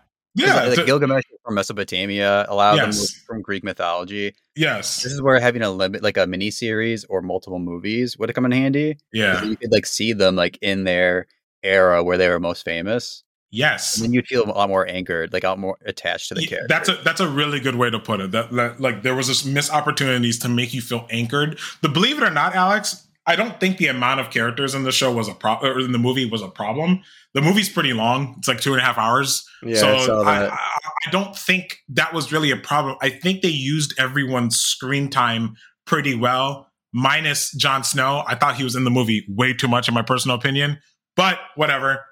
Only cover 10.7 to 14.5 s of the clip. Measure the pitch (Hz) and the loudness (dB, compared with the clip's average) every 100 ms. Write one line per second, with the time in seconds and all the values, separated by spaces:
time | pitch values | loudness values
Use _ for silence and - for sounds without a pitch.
10.7 | 98 92 90 90 90 87 _ _ _ 98 | 0 0 2 2 2 -4 _ _ _ 2
11.7 | 98 92 87 87 90 90 87 87 87 - | 4 6 6 4 4 4 2 -2 -4 -6
12.7 | 85 92 120 - - _ _ _ 110 147 | -4 -2 -4 -6 -14 _ _ _ -2 0
13.7 | 104 - 104 113 123 120 127 107 | 0 -4 -2 0 0 2 0 0